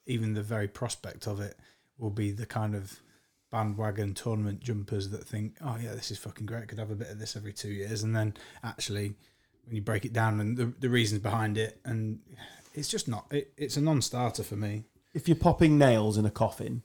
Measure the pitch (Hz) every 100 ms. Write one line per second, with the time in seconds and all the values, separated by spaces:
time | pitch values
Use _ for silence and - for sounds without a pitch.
0 | - 120 113 107 104 110 104 - 120 -
1 | 98 - - 104 101 - - _ _ _
2 | 110 101 104 101 113 117 107 104 95 -
3 | _ _ _ _ _ 113 107 101 110 98
4 | 104 98 - 110 104 101 120 104 101 104
5 | 98 101 - 107 107 - 151 117 117 104
6 | - 107 107 - 107 117 107 104 104 107
7 | 110 104 110 110 104 101 104 101 101 110
8 | 110 110 107 104 - - 117 - - 101
9 | 104 104 _ _ _ _ - 113 101 107
10 | - 113 110 107 107 120 117 123 131 120
11 | 107 104 101 113 107 104 110 - - 113
12 | 110 110 - - - - - - 147 214
13 | - 117 - 143 - - 143 143 151 147
14 | - 123 120 - 104 104 104 104 113 _
15 | _ 160 - 156 175 - 165 147 139 113
16 | 107 107 107 - 110 - 110 120